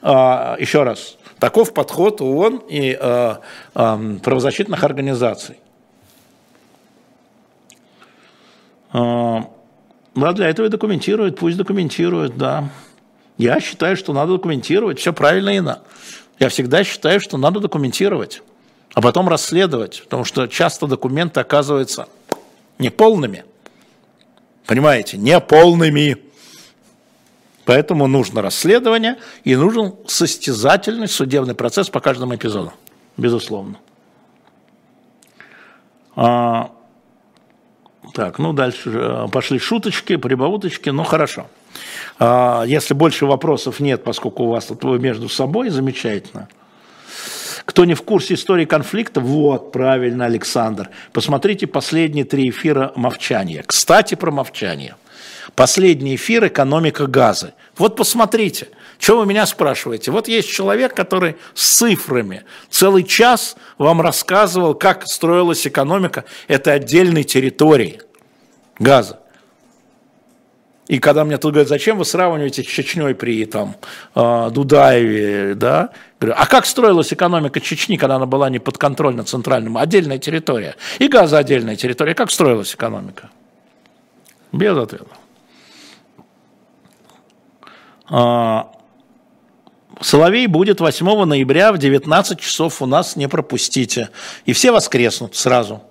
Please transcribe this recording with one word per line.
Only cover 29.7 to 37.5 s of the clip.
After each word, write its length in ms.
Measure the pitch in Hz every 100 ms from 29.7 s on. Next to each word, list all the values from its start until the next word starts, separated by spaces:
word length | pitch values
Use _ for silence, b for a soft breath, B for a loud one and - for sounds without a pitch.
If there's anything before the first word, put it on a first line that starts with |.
| 233 208 - -
состязательный 1000 | - 170 - - 117 123 190 196 226 214
судебный 480 | - 135 139 131
процесс 360 | 117 120 - 202
по 100 | -
каждому 340 | - 123 123
эпизоду, 380 | 120 117 104 82 - _ _ _ -
безусловно. 580 | 120 117 - 104 98 101 _ _ _ _ _ _ _ _ _ _ _ _ _ _ _ b b b b b b _ _ -
А, 540 | 120 120 120 117 - - _ _ _ _ _ _ _